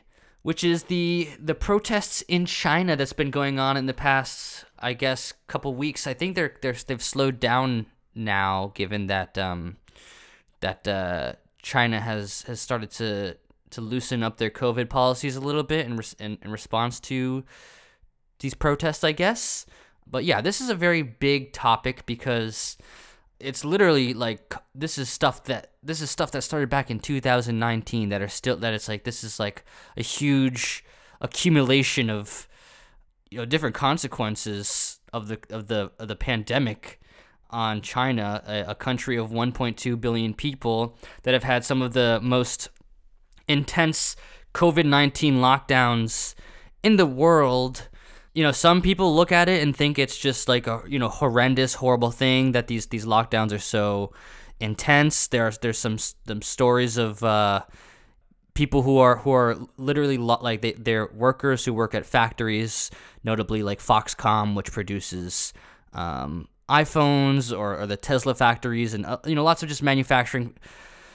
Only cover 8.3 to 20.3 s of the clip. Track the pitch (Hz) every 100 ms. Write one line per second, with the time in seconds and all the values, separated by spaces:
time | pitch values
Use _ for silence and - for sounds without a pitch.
8.3 | 98 98 95 98 - 95 104 98 98 90
9.3 | - 92 87 85 101 _ - - - -
10.3 | _ _ _ 92 92 104 98 90 87 62
11.3 | - _ _ - 135 120 113 113 107 101
12.3 | - - 117 - 120 107 - 110 101 98
13.3 | - _ _ _ - 110 123 - 123 113
14.3 | - 110 - 127 117 117 131 127 127 147
15.3 | 131 139 151 143 156 123 117 110 - 107
16.3 | 104 104 107 - 113 120 120 - 131 127
17.3 | 131 127 - - - _ _ _ _ _
18.3 | _ 135 - 151 143 165 151 160 151 180
19.3 | 233 - - - - _ _ - 127 175